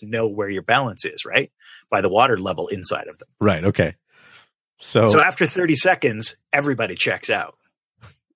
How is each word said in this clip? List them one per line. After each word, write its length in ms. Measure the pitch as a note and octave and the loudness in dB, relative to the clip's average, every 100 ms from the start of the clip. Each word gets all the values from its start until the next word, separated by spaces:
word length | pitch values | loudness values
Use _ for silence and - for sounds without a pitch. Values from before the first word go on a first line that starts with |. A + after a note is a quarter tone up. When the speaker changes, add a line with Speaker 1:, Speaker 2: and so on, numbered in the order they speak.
Speaker 1:
know 240 | G#2+ A2+ A2+ | -6 -2 -2
where 200 | G#2 G2+ | -2 -4
your 140 | G2 | -4
balance 420 | E2+ B2 C3 G2 | 2 2 2 -4
is, 200 | - - | -6 -6
right? 260 | - A#2 C#3+ _ - - - | -2 0 -2 _ -20 -20 -4
By 100 | G#2 | 0
the 80 | F#2+ | 2
water 300 | G2 B2+ G#2 | 4 4 2
level 300 | F#2+ D#2+ F2 | -2 -6 -6
inside 400 | G2 F2+ D2 - | -4 -2 -2 -6
of 100 | - | -18
them. 100 | - - | -18 -2
Speaker 2:
Right. 240 | G#2 E2 | 0 2
Okay. 320 | F#2 G#2 E2 - _ _ - - _ _ _ _ | 0 0 -4 -6 _ _ -20 -20 _ _ _ _
So, 280 | - A#2+ A2 | -4 2 4
Speaker 1:
So 100 | B2+ | 4
after 260 | E3+ - D#3 | 2 0 -2
thirty 280 | - F3 | 0 0
seconds, 640 | D3 F#3 F3+ C3+ G#2+ A2+ - - | 4 4 2 0 -2 -4 -4 -2
everybody 400 | C#3+ C#3+ A#2+ G#2+ | -2 0 -2 -4
checks 340 | - B2+ F#2 - | -2 -2 -2 -2
out 300 | G#2 - - _ _ _ _ - _ _ | -4 -4 -12 _ _ _ _ -20 _ _